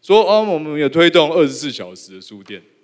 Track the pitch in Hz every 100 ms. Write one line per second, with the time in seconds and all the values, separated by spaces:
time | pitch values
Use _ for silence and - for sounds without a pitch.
0 | - 208 190 214 214 165 151 151 143 160
1 | 170 170 151 165 147 131 147 120 90 92
2 | - 95 92 104 98 98 85 _